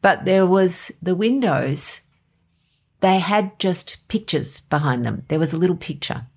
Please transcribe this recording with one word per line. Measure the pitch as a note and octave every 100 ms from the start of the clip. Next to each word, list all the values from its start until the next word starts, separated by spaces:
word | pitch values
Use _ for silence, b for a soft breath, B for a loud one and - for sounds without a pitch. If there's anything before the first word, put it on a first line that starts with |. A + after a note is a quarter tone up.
But | G3+ E3 D3
there | F#3+ F#3
was | F#3+ F#3+ F3 - -
the | E3+ F3+
windows, | G#3+ C4+ A#3+ C3+ B2+ C#3+ - - _ _ _ _ _ _ _ _ _ _
they | F#3+ F#3+
had | F3 G#3 G3 -
just | F#3+ F3+ - - _
pictures | A3 G#3+ D3+ C3+ -
behind | _ D3 D3 B2+ A#2
them. | G#2+ -
There | D#3
was | D#3+
a | E3
little | F3+ F3
picture | - C#3+ - - A#2